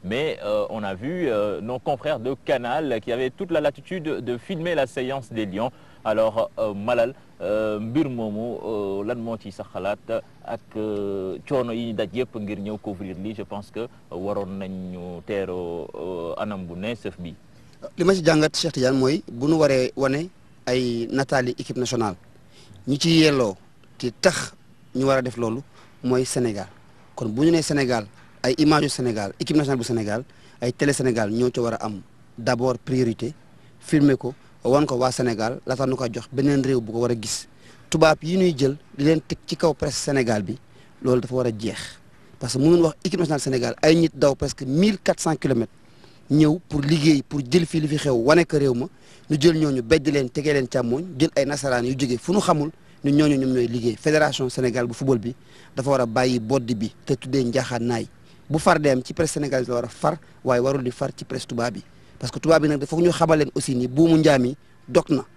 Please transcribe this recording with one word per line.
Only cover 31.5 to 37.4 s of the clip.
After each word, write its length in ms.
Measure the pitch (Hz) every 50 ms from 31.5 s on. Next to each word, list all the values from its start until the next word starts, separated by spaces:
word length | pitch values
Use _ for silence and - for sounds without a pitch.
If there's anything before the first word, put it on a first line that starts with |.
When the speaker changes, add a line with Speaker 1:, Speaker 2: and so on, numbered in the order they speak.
| -
Speaker 2:
ci 60 | 127
war 140 | 120 113 110
a 120 | - -
am 160 | 110 104 92 - - - - - - -
d'abord 400 | - 117 131 123 117 123 131 120 120
priorité, 540 | _ - 131 127 127 117 107 - 113 - - - - - - - - - - -
filmer 360 | - - 165 151 143 143 135
ko, 160 | - - 127 135 - - - - - -
wan 240 | 120 131 143 151
ko 80 | 139 135
waa 160 | 120 127 127
Sénégal, 480 | 127 - 123 123 113 101 110 113 131 - -
laata 180 | - 131 123 135
nu 100 | 127 131
ko 100 | 123 127 117
jox 160 | 110 120 113 -
beneen 320 | - 131 135 147 143 139 127
réew 180 | 131 135 123
bu 100 | 113 107
ko 80 | 110 117
war 100 | 120 120
a 40 | 120
gis. 320 | 113 101 - - -